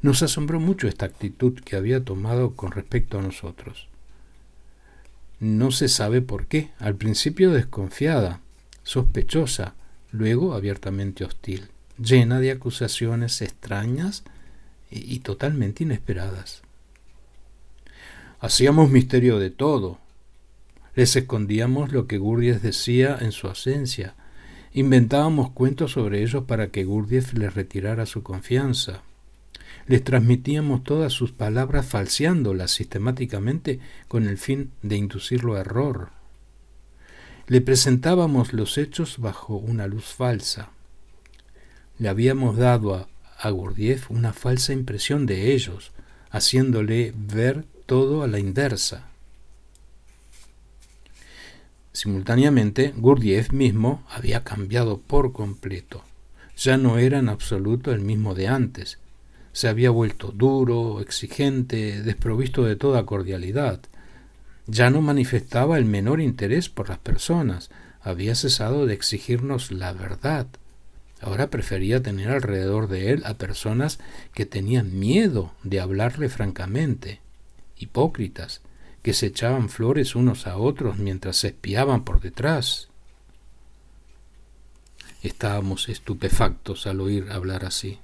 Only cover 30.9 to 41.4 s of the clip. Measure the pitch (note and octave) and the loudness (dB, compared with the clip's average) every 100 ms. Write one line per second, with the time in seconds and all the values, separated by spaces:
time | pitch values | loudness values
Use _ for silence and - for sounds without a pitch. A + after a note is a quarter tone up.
30.9 | D3 D#3 - A#2+ - G#2+ A2+ C3 C#3 B2+ | 0 0 -2 -4 -4 -2 0 2 0 0
31.9 | A#2 G2 - D3 F3+ A2+ F#2+ F2+ - - | -2 -2 0 2 2 2 0 -2 -2 -4
32.9 | - G#2+ B2+ B2+ G#2 G#2+ D3+ - C3 - | -2 -2 -2 -4 -2 -2 -2 -2 -6 -8
33.9 | - - A#2 G#2+ G2 - C3+ C3 - G#2+ | -18 -4 0 0 -2 -2 -4 -4 -8 -4
34.9 | G#2 G2+ G2 - B2 A#2 G#2 F#2+ A2 C#3+ | -2 -2 -6 -4 -2 0 -2 -2 -2 0
35.9 | A2+ F2 - - - - - - - - | -2 -8 -14 -20 -20 -20 -20 -20 -20 -20
36.9 | - - - - - - B2+ B2+ C3 C#3 | -20 -20 -20 -20 -20 4 4 6 2 4
37.9 | B2+ D3+ F3+ E3 C#3 B2 A2+ G#2+ - D3 | 4 4 4 4 2 2 0 -2 -2 -4
38.9 | - - - A2 G2 - G#2+ A2 A2+ G2 | -4 -6 -4 -6 -6 -8 -6 -4 -4 -4
39.9 | G#2 - - B2+ A2+ - - G2 - - | -6 -10 -4 -2 -2 -4 -8 -10 -18 -20
40.9 | - - - - - | -20 -20 -20 -20 -20